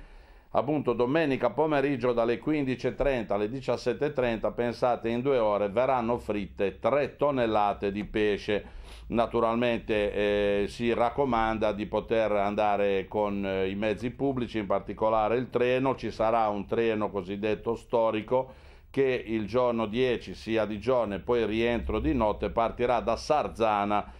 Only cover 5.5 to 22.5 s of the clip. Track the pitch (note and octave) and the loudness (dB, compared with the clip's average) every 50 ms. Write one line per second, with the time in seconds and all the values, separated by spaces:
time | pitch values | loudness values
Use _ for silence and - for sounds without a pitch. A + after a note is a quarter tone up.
5.5 | G#2 G2+ G#2 G2+ F#2+ A#2 B2+ C3+ C3+ B2 A2+ A2+ A#2+ A#2+ - - G#2 G#2 G2 - | 2 2 0 0 2 2 2 2 2 0 0 0 -2 -2 -2 -4 -4 -4 -4 -6
6.5 | - - G2+ F#2+ - - - A#2 C3 D3 C#3+ A#2 - - C#3 D3 C#3 B2+ A#2+ A2+ | -4 -2 -2 -2 -2 -2 0 0 2 2 0 0 -2 0 0 0 2 2 2 2
7.5 | A2 G#2+ G#2 G2+ G2 - G#2 G2+ G2 G#2 G2+ - - A2 G#2+ G#2 G2+ G2 - - | 2 2 2 2 0 0 -2 -2 -2 -2 -4 -2 0 0 2 2 0 0 0 -2
8.5 | G#2 F#2+ - - - - - - - - - - - A2+ A#2 A2 - A#2 A#2 A2+ | -2 -2 -2 -6 -12 -16 -16 -16 -18 -16 -10 -4 0 0 0 2 2 2 2 2
9.5 | A2+ A#2+ B2 A#2+ A#2 G#2+ - - A2 G#2 G#2 G2+ F#2 G2 G#2 G#2 G#2 G#2 G#2 G2+ | 2 2 2 0 0 0 -2 -2 0 0 0 0 0 0 2 2 2 2 2 2
10.5 | G2+ G2+ G2+ F#2+ - - A#2+ A#2 A2+ G#2 A#2+ A#2 - C#3 C#3+ C3 A#2+ A2+ A2+ A2+ | 2 0 0 -2 -4 -2 0 0 2 2 2 0 0 0 0 2 2 2 2 0
11.5 | A2 G#2+ A2 G#2+ G#2 G2 G#2 F2+ A2 G#2+ G#2 - A#2 A2+ A2 G#2 G#2 G2+ G2 G2+ | 0 0 0 0 0 -2 -4 -4 -4 -4 -2 0 0 0 2 2 2 2 0 0
12.5 | G#2 G#2 G#2+ G#2 G2+ G2 G2+ G2+ G2 F#2+ F#2 - - G#2+ G#2 G#2 G2+ G2+ G2 G2 | 0 0 0 2 2 2 2 2 2 0 -2 -2 -2 0 0 0 0 -2 -2 -2
13.5 | F#2+ F#2+ F#2+ F#2+ G2 G2+ G#2+ A2 G#2 F#2 A#2 B2+ A#2+ - C3+ C#3 C3 B2+ A#2+ G#2+ | 0 0 0 -2 -2 -2 -2 -2 -2 -2 -4 -6 -4 -2 -2 -2 0 -2 -4 -4
14.5 | - A2 G#2 F#2 G2+ G2 - - G2+ F2+ A2 A2 A2+ A2 G#2+ G#2+ A2+ B2+ B2+ - | -4 -4 -2 0 -2 -2 -2 -4 -6 -2 0 2 2 2 2 2 2 0 0 0
15.5 | - A#2+ B2 B2 B2+ C3 C3+ C3+ B2 B2 - G#2+ F#2+ - A2+ A2 A#2 A#2 A2 G#2+ | 0 2 2 2 2 2 2 0 0 -2 -4 -6 -2 0 2 2 4 4 2 2
16.5 | G#2 G2+ F#2 - A#2 A#2 A#2 A2+ A2 G#2+ G#2 F#2+ F#2 G2+ F2+ F2 G2+ G2+ G#2 G#2+ | 0 -2 -4 -2 0 0 2 2 2 2 0 -2 -2 -4 -6 -6 -4 -2 -2 -2
17.5 | G#2+ - - A#2+ A2+ A2 - - - A#2 A2+ A2+ A2 A2 G#2+ - B2 C3 B2+ - | -2 -2 -2 -4 -4 -6 -4 -2 0 2 2 2 0 -2 -2 0 0 0 0 -2
18.5 | - - - - - - - - - C3+ C3+ C3 B2+ A#2 - A2 A2+ A2 G#2+ F#2+ | -8 -20 -20 -20 -20 -20 -20 -6 0 2 2 2 2 0 -2 -2 -2 -2 -2 0
19.5 | G#2+ B2 B2 B2 A#2 A2+ A2 G#2 G#2 A#2+ C3 B2+ A#2 G2+ - G2+ F2 - - A2 | 0 2 2 2 2 0 0 -2 0 2 2 2 2 0 -4 -8 -12 -10 -6 -2
20.5 | A2+ A2 G#2+ G2+ G#2+ G#2 F#2+ A#2+ C3 B2 A2+ G#2 G2+ F#2 - - B2 A#2+ A2 G2+ | 0 0 0 0 -2 -2 0 2 2 2 2 0 -2 -4 -2 0 2 2 2 2
21.5 | G#2+ A2+ A#2 A#2+ A#2+ A2+ - - G#2+ G#2+ A#2 D3+ D#3 B2 A2+ G#2+ G2+ - A2 G2 | 2 2 2 2 2 0 -2 -2 -2 -2 0 0 0 2 2 0 0 0 -4 -2